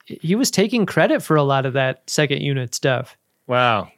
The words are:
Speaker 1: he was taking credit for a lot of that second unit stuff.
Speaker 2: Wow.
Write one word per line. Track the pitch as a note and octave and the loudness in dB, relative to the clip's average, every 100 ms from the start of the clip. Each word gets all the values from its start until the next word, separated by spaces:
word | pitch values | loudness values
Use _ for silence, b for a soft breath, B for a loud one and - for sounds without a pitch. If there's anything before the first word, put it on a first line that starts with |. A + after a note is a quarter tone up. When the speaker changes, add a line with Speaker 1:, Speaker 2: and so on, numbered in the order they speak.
Speaker 1:
he | - A3+ D#3+ | -18 -10 -2
was | G#3 C4+ | 0 0
taking | - G#3 A#3+ F#3+ | 0 0 0 0
credit | - G3 D4 | 2 2 2
for | - D#3 | 0 2
a | |
lot | C#3 C3+ C3 | 2 0 0
of | |
that | C3 C3 - - | -2 -2 -4 -6
second | - D3 C#3+ | -2 0 0
unit | C#3+ C3+ B2 | -2 -4 -6
stuff. | - C#3 A#2+ - - _ _ - | -4 -2 -2 -4 -16 _ _ -2
Speaker 2:
Wow. | B2 B2 G#2+ F2 | 2 2 2 -2